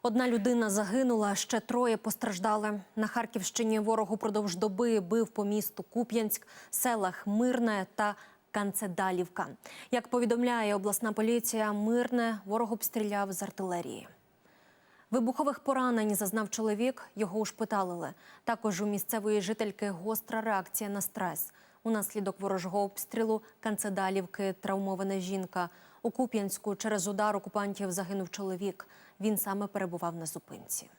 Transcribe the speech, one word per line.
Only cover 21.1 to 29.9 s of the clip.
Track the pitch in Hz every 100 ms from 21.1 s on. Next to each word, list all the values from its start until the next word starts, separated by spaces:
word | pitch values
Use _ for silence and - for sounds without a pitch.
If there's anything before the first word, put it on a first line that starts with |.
| - 180 151 - - - _ 226
Унаслідок | 220 196 214 196 -
ворожого | 196 190 175 196
обстрілу | 202 202 - 233 226 220 - _
Канцедалівки | 220 202 208 190 190 196 180 - 196
травмована | 190 202 196 196 190 196 196
жінка. | 180 190 180 185 175 - - -
У | 240
Куп'янську | - 254 220 196 - 208 196
через | 220 208 180
удар | 196 214 202
окупантів | 202 208 202 196 196
загинув | 180 180 196 180
чоловік. | - 190 185 202 185 - - - _
Він | 208 208
саме | 202 196 202
перебував | 202 185